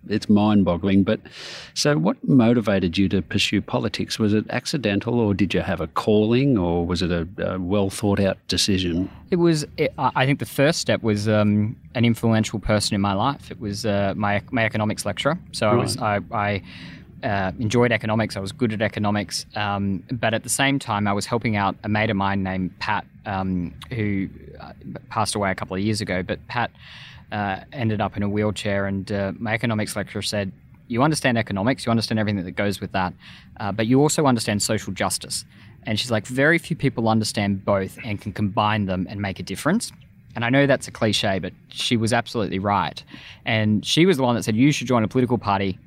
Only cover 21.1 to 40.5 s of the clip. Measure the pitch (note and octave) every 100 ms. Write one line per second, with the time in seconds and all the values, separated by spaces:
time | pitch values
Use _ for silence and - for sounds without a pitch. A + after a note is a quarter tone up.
21.1 | G2+ - A#2+ A#2+ G#2 G2 - G#2+ G#2+ A2+
22.1 | G2+ G2 G2 F#2+ F#2+ F2+ - - G#2 -
23.1 | - A2+ F#2+ F#2+ F2+ E2 - - A#2+ G#2
24.1 | G2 F#2+ - - - D2+ - - - -
25.1 | A2+ G#2 G#2+ G2 F#2 F#2+ F#2+ G#2 G#2+ G2
26.1 | F2+ F2+ F2+ - B2 A2+ - - - -
27.1 | - - G#2+ G2+ F#2+ - D3 A2+ G#2 G2+
28.1 | - G2+ G#2 G#2+ G#2 G#2 G2+ G2 G2 F#2
29.1 | G2+ G2 G2 A2+ A2+ A#2+ G#2+ G#2 G#2+ F#2+
30.1 | G#2+ - G#2 F#2+ - - - - A#2 D3+
31.1 | D3+ C3+ A2+ G#2+ G2+ G#2+ C3+ - A#2 G#2+
32.1 | A2 G#2+ G2+ F2+ - G2+ G2 G2 F#2+ F#2
33.1 | - - - - - G#2 G#2 A2+ C3 D3+
34.1 | D#3+ C#3+ A#2+ A2 G#2 - A2 - F#2+ G2
35.1 | - - - - - - - - A2 -
36.1 | A2 - B2+ C#3+ E3 - D#3+ C#3 B2+ A2+
37.1 | A2 G#2+ - G2+ G2 G2 G2+ F#2+ - A#2
38.1 | G2+ G#2+ F#2+ G#2 G#2 G#2+ A2 F#2+ F2+ F#2
39.1 | G2+ G2 F#2 F2+ F#2 D3 G#3+ - - -
40.1 | - - - A#2